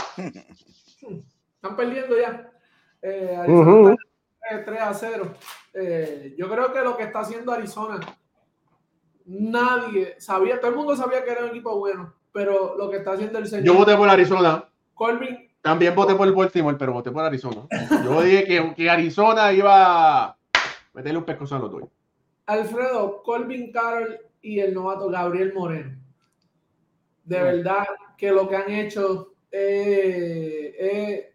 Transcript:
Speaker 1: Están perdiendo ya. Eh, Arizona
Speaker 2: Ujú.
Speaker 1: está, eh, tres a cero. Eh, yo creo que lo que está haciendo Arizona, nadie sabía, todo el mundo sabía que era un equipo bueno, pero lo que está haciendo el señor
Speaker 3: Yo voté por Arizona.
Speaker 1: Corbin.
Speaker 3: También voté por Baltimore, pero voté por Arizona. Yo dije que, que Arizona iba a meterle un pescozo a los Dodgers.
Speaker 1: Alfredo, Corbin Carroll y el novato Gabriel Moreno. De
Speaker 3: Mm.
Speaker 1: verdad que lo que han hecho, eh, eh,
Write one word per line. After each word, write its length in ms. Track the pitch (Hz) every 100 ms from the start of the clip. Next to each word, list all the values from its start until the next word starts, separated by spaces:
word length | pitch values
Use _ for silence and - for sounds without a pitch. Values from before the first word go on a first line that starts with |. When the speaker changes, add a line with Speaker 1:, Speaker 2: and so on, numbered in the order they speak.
| - -
Speaker 1:
Están 1600 | 180 - - 185 _ _ _ _ 262 175 - _ _ _ 190 208
perdiendo 400 | 240 262 254 233
ya. 320 | 240 233 - _ _ _ _ _
Eh, 360 | 190 196 185 180
Arizona 340 | 175 170 160
Speaker 2:
Ujú. 160 | 214 202
Speaker 1:
está, 680 | 233 - _ _ _ 226 214
eh, 60 |
tres 160 | - 220
a 140 | 214
cero. 400 | 202 226 220 175 - - - _
Eh, 600 | 196 185 165 156 143 139 139
yo 120 | 185
creo 220 | 226 254
que 80 | 262
lo 160 | 247 226
que 80 |
está 160 | 214 220
haciendo 320 | 214 233 247
Arizona, 460 | 233 202 - 214 196 165 - _ _ _ _ _ _ _ _ _ _
nadie 960 | - 190 214 233 247 247 233 202 180 -
sabía, 380 | - 190 214 247
todo 100 | 233
el 60 | 277
mundo 200 | 294 262
sabía 280 | 247 254
que 60 | 247
era 140 | 233
un 60 | 233
equipo 280 | 233 240 208
bueno, 340 | 196 190 170 _ _
pero 440 | 208 202 196 185 -
lo 140 | 196
que 80 | 196
está 140 | 196
haciendo 260 | 196 214 226
el 80 | 208
señor 180 | 208
Speaker 3:
Yo 100 | 156
voté 220 | 180 208 208
por 120 | 202
Arizona. 580 | 190 180 185 170 160 - _ _
Speaker 1:
Corbin. 560 | - 226 240 262 247 _ _
Speaker 3:
También 320 | 156 165 175
voté 200 | 175 196
por 160 | 196 196
Baltimore, 420 | 190 185 180 151 139
pero 140 | 135
voté 180 | 120 123
por 140 | 135
Arizona. 380 | 160 135 131 107 127 - - 302
Yo 160 | 127 151
dije 220 | 175 196
que, 300 | 196 175 160 156
que 140 | 165
Arizona 600 | 170 165 151 214 220 208
iba 720 | 190 202 196 185 170 160 139
a 120 | 110 - _ - - - _
meterle 260 | - 135 165
un 60 |
pescozo 320 | 165 156 139 139
a 40 |
los 100 | 110
Dodgers. 220 | 87 - _ _ _ _ _ -
Speaker 1:
Alfredo, 760 | 214 220 233 254 240 196 -
Corbin 500 | - 233 233 254 233
Carroll 460 | 233 233 233 226 - - _
y 160 | 214 208
el 140 | 196
novato 340 | 185 185 196 196
Gabriel 460 | 180 175 175 190
Moreno. 420 | 196 170 160 135 - - _ _ _ _ _ _ _ _ _ _ _
De 140 | 165 180
Speaker 3:
Mm. 40 |
Speaker 1:
verdad 420 | 180 175 180 196 196 202 - -
que 140 | 202
lo 160 | 190 190
que 80 | 196
han 140 | 196
hecho, 640 | 208 208 214 196 190 - _ _
eh, 1200 | 196 196 202 202 196 190 180 170 165 160 156 147 -
eh, 560 | 190 208 208 202 -